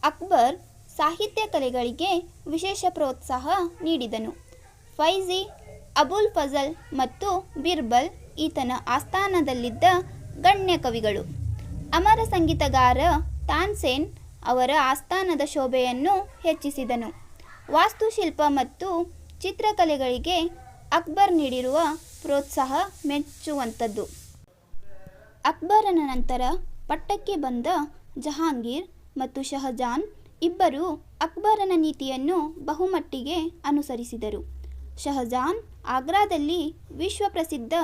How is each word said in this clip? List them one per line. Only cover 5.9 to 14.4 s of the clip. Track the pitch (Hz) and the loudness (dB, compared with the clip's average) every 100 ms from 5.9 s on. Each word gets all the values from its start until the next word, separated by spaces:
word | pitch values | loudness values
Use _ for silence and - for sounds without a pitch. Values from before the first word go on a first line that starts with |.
| - | 2
ಅಬುಲ್ | 302 381 415 | 2 4 2
ಫಜಲ್ | 370 285 277 269 330 - | 2 -2 -2 -2 -6 -8
ಮತ್ತು | 269 254 - 403 359 381 330 | -4 -4 -2 -2 -2 -4 -4
ಬಿರ್ಬಲ್ | 285 349 233 240 320 - - - | -2 0 2 2 2 -6 -18 -4
ಈತನ | 311 302 254 254 - | -4 -2 -4 -4 -2
ಆಸ್ಥಾನದಲ್ಲಿದ್ದ | 254 - 370 392 370 285 254 240 220 349 359 370 - - - | -2 0 -2 2 2 0 -2 -4 4 6 6 0 -12 -14 0
ಗಣ್ಯ | 359 403 381 339 | 4 4 4 0
ಕವಿಗಳು. | 262 233 214 202 - - - - - - - | 0 0 0 -2 -6 -6 -4 -6 -6 -10 -2
ಅಮರ | 320 392 453 | 2 6 6
ಸಂಗೀತಗಾರ | 453 381 330 330 285 262 254 247 320 311 - - - | 4 2 2 2 4 6 6 6 4 4 0 -6 -2
ತಾನ್ಸೇನ್ | 294 381 415 269 254 370 - - - | 0 0 0 0 0 -2 -6 -20 -12